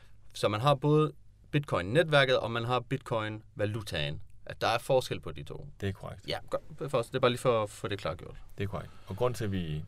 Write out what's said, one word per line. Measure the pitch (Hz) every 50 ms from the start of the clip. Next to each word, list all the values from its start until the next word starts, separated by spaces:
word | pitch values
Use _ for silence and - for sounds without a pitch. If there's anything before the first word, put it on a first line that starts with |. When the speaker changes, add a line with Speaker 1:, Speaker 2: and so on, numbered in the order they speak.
| - - - - - - -
Speaker 1:
Så | - - 107
man | 107 107
har | 120 147 143
både | 139 - 147 151 151 156 151 - - - - - - - -
Bitcoin-netværket, | - 147 147 - - 92 85 92 117 160 180 156 151 143 135 131 127 -
og | - 113
man | 117 117 117
har | 120 127 123
Bitcoin-valutaen. | 117 - 139 127 - - 123 110 107 107 107 110 - - - - 104 104 107 113 107 - 95 80 73 71 78 - - - - - -
At | - - -
der | - 101
er | 110 120
forskel | - - 135 127 123 - 113 85
på | - 82
de | 76 76 73
to. | - - - - 143 - -
Speaker 2:
Det | 101 98
er | 95
korrekt. | - - - - 95 - -
Speaker 1:
Ja, | 80 - - -
godt. | - - - -
Det | 156 - 160
er | 135
for, | - 123
det | 113 - -
er | 131
bare | 127 123
lige | 123 120
for | - 131 117 113 107
at | 101
få | - - - 92
det | 101 95
klargjort. | - 80 80 - - - - - - - - -
Speaker 2:
Det | 101
er | 98
korrekt. | - - - - - - - -
Og | 95
grund | - 123 123 120
til, | - 113
at | 101
vi | 95 92 85 80 76 76 -